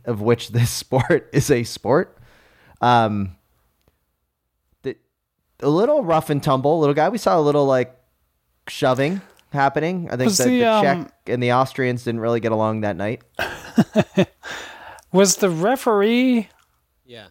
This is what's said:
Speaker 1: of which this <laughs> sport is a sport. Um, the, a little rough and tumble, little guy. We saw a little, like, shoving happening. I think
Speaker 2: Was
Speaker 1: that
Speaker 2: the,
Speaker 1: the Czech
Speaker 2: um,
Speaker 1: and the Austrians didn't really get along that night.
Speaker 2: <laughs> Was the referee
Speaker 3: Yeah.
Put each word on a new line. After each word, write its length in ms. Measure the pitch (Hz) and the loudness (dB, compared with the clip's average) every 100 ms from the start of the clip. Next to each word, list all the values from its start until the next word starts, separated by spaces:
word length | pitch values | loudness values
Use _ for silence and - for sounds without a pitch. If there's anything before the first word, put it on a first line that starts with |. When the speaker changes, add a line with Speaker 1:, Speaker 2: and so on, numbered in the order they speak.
Speaker 1:
of 160 | - 107 | -8 -4
which 280 | 110 117 - | 0 -2 -2
this 180 | 120 117 | -2 -2
<laughs> 120 | - | -2
sport 480 | - 131 - 151 - | -2 0 2 0 0
is 160 | 139 139 | -2 2
a 120 | 123 | 0
sport. 540 | 117 - 101 151 - _ - _ _ _ _ - | -2 -6 -2 0 -2 _ -20 _ _ _ _ -2
Um, 560 | 120 120 110 104 95 - _ _ _ _ _ _ _ _ _ _ _ _ _ _ | 2 4 2 -2 -6 -10 _ _ _ _ _ _ _ _ _ _ _ _ _ _
the, 140 | 135 - _ _ _ _ _ _ | -12 -12 _ _ _ _ _ _
a 80 | 139 | 0
little 340 | 160 240 294 | 2 2 2
rough 260 | 170 160 - | 2 0 0
and 140 | 143 | -2
tumble, 380 | 151 131 143 170 | 0 2 2 2
little 140 | 143 | 2
guy. 140 | 147 165 | 2 0
We 100 | 226 | 0
saw 200 | 190 180 | 0 2
a 20 | |
little, 260 | 147 143 139 | 2 2 2
like, 300 | 131 123 - _ _ _ _ _ _ - | 2 -2 -8 _ _ _ _ _ _ -16
shoving 520 | - 139 127 143 196 - _ _ | -2 0 0 0 -4 -10 _ _
happening. 560 | 143 139 147 160 185 170 | 0 0 0 -2 -4 -6
I 80 | 123 | -2
think 120 | 220 | 0
Speaker 2:
Was 80 | 190 | 2
Speaker 1:
that 60 | 247 | 2
Speaker 2:
the, 120 | 247 | 2
Speaker 1:
the 60 | 233 214 | 2 2
Czech 140 | 196 180 | 2 0
Speaker 2:
um, 120 | 143 _ - | -6 _ -6
Speaker 1:
and 140 | 123 | -2
the 100 | 123 | 0
Austrians 500 | 123 131 - 127 120 | 2 0 -2 -4 -4
didn't 160 | 123 113 | -4 -4
really 200 | 113 117 | -2 -2
get 100 | 113 | 0
along 280 | 110 110 110 | 0 0 -2
that 160 | 104 87 | -4 -4
night. 260 | 104 123 _ - | -6 -8 _ -12
Speaker 2:
<laughs> 880 | - - - - - 214 - - - _ - - - - - - - | -10 -12 -4 -2 0 0 0 0 -2 _ -16 -16 -16 -18 -20 -20 -2
Was 240 | 185 196 - | 2 2 2
the 140 | 196 | -2
referee 1000 | 160 196 262 247 208 208 240 254 233 196 _ _ _ _ _ | 0 -2 -2 0 2 2 2 2 0 -2 _ _ _ _ _
Speaker 3:
Yeah. 220 | 127 117 98 | -20 -20 -10